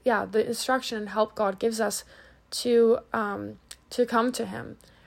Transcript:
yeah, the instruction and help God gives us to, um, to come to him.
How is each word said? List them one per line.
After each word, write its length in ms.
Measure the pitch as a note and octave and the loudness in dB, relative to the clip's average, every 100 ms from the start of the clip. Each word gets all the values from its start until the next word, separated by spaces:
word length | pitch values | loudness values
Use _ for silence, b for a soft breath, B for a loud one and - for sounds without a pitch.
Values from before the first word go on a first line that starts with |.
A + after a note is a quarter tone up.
yeah, 220 | B3+ G#3+ G3 | 0 0 2
the 200 | G#3 A3+ | 0 0
instruction 520 | A3+ - C4 - A3 | -2 0 0 -2 -8
and 120 | G#3 | -4
help 260 | G#3 G#3+ - | -2 -2 0
God 220 | G3+ F#3+ | -2 0
gives 220 | A3+ A3 | -2 0
us 240 | G#3 - - b b b - | -2 -4 -10 b b b -12
to, 480 | - B3 A#3 A#3 A#3 - | -4 2 6 6 4 0
um, 460 | A3+ G#3 G3+ G#3 G#3+ - - - | -4 -4 -6 -10 -12 -18 -20 -8
to 140 | - A#3+ | -2 0
come 260 | A3+ B3 | 2 0
to 120 | B3 G#3+ | -2 -6
him. 320 | F#3 - - b b | -8 -12 -16 b b